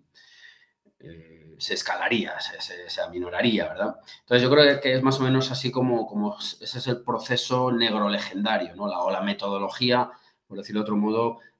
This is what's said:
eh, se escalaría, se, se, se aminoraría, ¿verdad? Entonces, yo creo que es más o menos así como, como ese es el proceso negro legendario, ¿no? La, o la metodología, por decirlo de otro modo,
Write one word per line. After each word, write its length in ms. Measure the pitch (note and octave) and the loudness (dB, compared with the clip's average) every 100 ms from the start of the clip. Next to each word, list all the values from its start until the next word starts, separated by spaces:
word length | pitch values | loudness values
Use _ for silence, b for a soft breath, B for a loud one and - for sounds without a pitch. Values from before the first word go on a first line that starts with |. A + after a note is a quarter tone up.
| _ b b b b b b _ G#3 _ | _ b b b b b b _ _ _
eh, 560 | C#3 E3 D#2+ E2 D#2+ D#2 | -20 -20 -20 -20 -20 -10
se 180 | - F#2+ | -4 -2
escalaría, 600 | - - - A2+ E2+ - | -2 -4 0 0 0 -4
se, 200 | - F#2+ | -8 -8
se, 300 | - F2+ F2+ | -12 -12 -10
se 120 | - | -6
aminoraría, 680 | F2 F2 F2 F2 A#2 G#2 E2+ | -6 -6 -6 0 2 2 0
¿verdad? 260 | F2+ G#2 - B B | -2 -4 -6 B B
Entonces, 200 | _ B2 | _ 4
yo 80 | B2+ | 6
creo 320 | C#3+ C#3+ C#3 | 6 6 6
que 140 | C3 C3 | 2 2
es 80 | |
más 160 | C3+ C3+ | 4 4
o 40 | |
menos 280 | B2+ C3 C3 | 4 2 0
así 200 | B2+ B2+ | -2 -2
como, 360 | B2+ B2 A#2 A2 | 0 2 2 0
como 300 | G#2 G#2 - | -2 -2 -4
ese 400 | - - - B2+ | -10 -10 -10 -6
es 80 | B2 | -4
el 160 | A#2+ | -4
proceso 680 | - A2+ - B2 - B2+ B2+ | -2 -4 0 -2 0 2 2
negro 380 | A#2 A#2 G#2+ G#2 | 4 2 2 0
legendario, 640 | G2+ - F#2+ G#2+ G#2+ E2+ F2 | 0 -2 -2 0 0 -2 -6
¿no? 120 | G2+ | -6
La, 120 | F2+ | -2
o 120 | F2+ | -2
la 100 | F#2+ | 0
metodología, 880 | G2+ G2+ G2+ G2 G2 - B2 B2 - B B B _ | -2 -2 -2 -2 -4 0 2 2 2 B B B _
por 100 | G2 | -14
decirlo 240 | G2+ G#2 | -6 -4
de 20 | |
otro 140 | G#2 G#2 | 0 0
modo, 420 | G#2+ A2 A#2 A#2 B | 2 2 0 -2 B